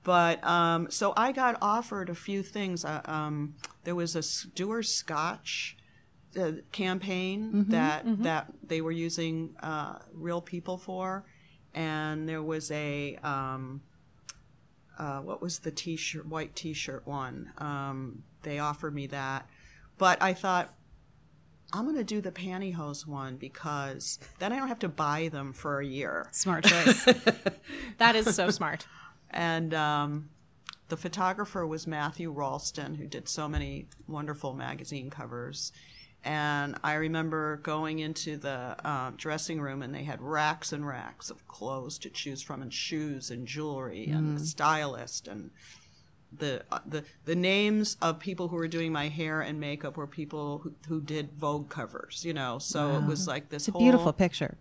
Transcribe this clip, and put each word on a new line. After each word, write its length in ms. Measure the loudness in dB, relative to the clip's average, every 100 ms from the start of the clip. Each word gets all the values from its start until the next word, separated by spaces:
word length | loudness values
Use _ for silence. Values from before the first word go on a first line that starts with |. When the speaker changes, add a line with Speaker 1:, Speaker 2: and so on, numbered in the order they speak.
| 8
Speaker 1:
But, 340 | 10 10 6 6
um, 440 | 6 8 6 2
so 220 | 2 4 6
I 160 | 4
got 240 | 6 4 4
offered 480 | 4 2 2 -4 -4
a 60 | -6
few 260 | -2 -2
things. 440 | -2 -2 -2 0 -2
Uh, 160 | -4
um, 520 | -2 -2 -2 -2 -4 -6 -14 -10
there 100 | -4
was 220 | -2 0 0
a 80 |
Stewart 640 | 0 -2 -4 -4 -2 -2 0
Scotch, 880 | 0 0 0 0 -2 -6 -6 -6 -10 -20 -20 _ _ -10 -2
uh, 120 | -2 -2 -8
campaign 800 | -2 0 0 -2 -2 0 -2 2
Speaker 2:
Mm-hmm. 200 | 4 4
Speaker 1:
that, 340 | 6 4 2 0
Speaker 3:
Mm-hmm. 180 | 2
Speaker 1:
that 300 | 2 0 -2 -12
they 160 | -4 -2
were 140 | 0 -2 -2
using, 480 | 0 0 -2 -4 -8
uh, 380 | -6 -4 -6 -8 -14
real 260 | -10 -4 -4
people 360 | -4 -8 -6 -8
for. 480 | -6 -4 -2 -4 -8 -20 -20 -20 -12
And 540 | -6 -4 -2 -2 -2 -4
there 120 | -4
was 300 | -2 -2 -2
a, 460 | -4 -2 -2 -4 -4
um, 640 | -4 -2 -2 -4 -6 -10 -14 -20 -20 -20 -18 -18 -20 -20 -20 _ _ -8
uh, 220 | -6 -6
what 220 | -6 -6
was 180 | -4 -4
the 120 | -4
t-shirt, 540 | -6 -6 -4 -4 -6 -6
white 300 | -6 -6 -8
t-shirt 500 | -8 -6 -6 -8 -6
one? 460 | -6 -6 -8 -12 -8
Um, 680 | -6 -4 -4 -6 -8 -12 -18 -14
they 160 | -8 -4
offered 360 | -4 -4 -4 -4
me 120 | -6
that. 400 | -4 -4 -4 -8 -20 -20 -20 -20 4
But 240 | 6 8
I 120 | 4
thought, 400 | 4 2 2 2 -8 -20 -20 -20 -20 -20 -20 -20 -20 -8
"I'm 120 | -2 0
gonna 180 | 0
do 180 | 0 -2
the 100 | -2
pantyhose 720 | -4 -6 -4 -4 -4 -4 -6 -8
one 300 | -6 -6 -8
because 840 | -12 -8 -4 -4 -4 -4 -6 -6 -10 -4
then 140 | -2
I 40 | 0
don't 120 | -2
have 100 | -2 -2
to 20 |
buy 380 | 2 2 2 0
them 240 | -2 -6
for 260 | -6 -2 -2
a 40 | -2
year." 440 | -4 -2 -2 -2
Speaker 2:
Smart 320 | 0 2 6
choice. 420 | 8 8 8 8 8
Speaker 1:
<laughs> 920 | 8 6 2 -2 -4 -12 -10 -10 6
Speaker 3:
That 180 | 8 8
is 180 | 6 4
so 140 | 4
smart. 340 | 2 -2 -4 -10 -18 -20 -20 -8
Speaker 1:
And, 440 | 0 2 2 2
um, 560 | 2 4 4 2 -2 -6 -18 -20 -18 -18 -18 -8
the 80 | -6
photographer 680 | -4 0 0 0 -4 -2 -2
was 180 | -4 -4
Matthew 460 | -2 -2 -2 -6
Ralston, 640 | -2 -2 -2 -4 -4 -6 -8
who 120 | -8
did 200 | -8 -4
so 220 | -4 -2
many 380 | -2 -4 -8 -12 -18 -10
wonderful 460 | -6 -4 -4 -6
magazine 560 | -6 -6 -8 -8 -8 -8
covers. 600 | -10 -10 -10 -10 -8 -10 -10 -20 -20 -20 _
And 540 | -4 0 0 0 -2 -2
I 100 | -2
remember 640 | 0 0 0 0 0 -2 -4
going 420 | -4 -2 -2 -2
into 380 | -4 -4 -6 -6
the, 380 | -6 -6 -6 -6 -2
uh, 240 | -2 -4 -6
dressing 420 | -4 -2 -2 -2
room, 220 | -4 -4
and 120 | -6
they 100 | -6
had 180 | -6 -6
racks 500 | -2 2 2 0 -4
and 140 | -4 -4
racks 420 | -6 -10 -10 -12
of 160 | -12 -18
clothes 500 | -8 -6 -4 -6 -10
to 100 | -10
choose 320 | -8 -8 -8
from, 200 | -8 -8
and 120 | -6
shoes 560 | -6 -4 -2 -4 -4 -6
and 140 | -8 -6
jewelry 580 | -4 -4 -4 -6 -6 0
and 300 | 2 2 2
Speaker 2:
Mm. 40 |
Speaker 1:
a 40 | -2
stylist 840 | 2 4 4 0 -4 -8 -8 -8
and 240 | -12 -12 -16 -20 -20 -20 -20 -20 _ _
the, 320 | -6 -4 -4 -4
uh, 80 | -6 -4
the, 180 | -8 -8 -12 -2
the 100 | 2
names 600 | 4 4 4 4 2 2
of 180 | 0 0
people 280 | -4 -4 -2
who 60 | -2
were 120 | -2
doing 240 | 0 0
my 140 | 0 -2
hair 320 | -2 -2 0
and 180 | 0 -2
makeup 380 | -4 -4 -6 -6
were 100 | -8
people 520 | -8 -6 -4 -4 -4
who, 140 | -6 -12 -4
who 140 | -4
did 320 | -2 -4 -4
Vogue 360 | -2 0 0 -2
covers, 540 | -6 -6 -8 -10 -6 -4
you 80 |
know. 260 | -2 -2 -2
So 360 | 0 2 2 4
it 60 |
Speaker 2:
Wow. 60 | 4
Speaker 1:
was 200 | 2 0
like 220 | -2 -4
this 180 | -2 0
Speaker 2:
It's 80 | 8
a 40 |
beautiful 240 | 10 10 6
Speaker 1:
whole 80 |
Speaker 2:
picture. 440 | 6 4 4 -4 -4